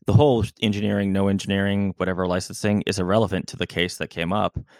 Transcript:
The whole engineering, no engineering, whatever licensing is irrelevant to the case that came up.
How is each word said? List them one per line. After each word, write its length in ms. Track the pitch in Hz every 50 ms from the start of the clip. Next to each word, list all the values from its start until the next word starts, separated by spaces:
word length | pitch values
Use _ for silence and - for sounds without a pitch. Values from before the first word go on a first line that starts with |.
| -
The 60 | - 98
whole 320 | - 147 147 127 113 101 - - _
engineering, 500 | 117 110 101 101 104 104 104 101 101 98
no 160 | 95 98 98
engineering, 680 | 98 98 95 - - 98 98 98 101 98 101 101 98 92
whatever 300 | - 92 92 92 87 90
licensing 540 | 90 90 92 - - - - - 107 104 104 -
is 140 | - 95 95
irrelevant 480 | 90 90 98 110 113 92 - 90 -
to 100 | - -
the 100 | - 90
case 300 | - - 87 87 90 -
that 120 | - 87 82
came 220 | - 85 85 85 95
up. 240 | 107 101 87 - - - - - -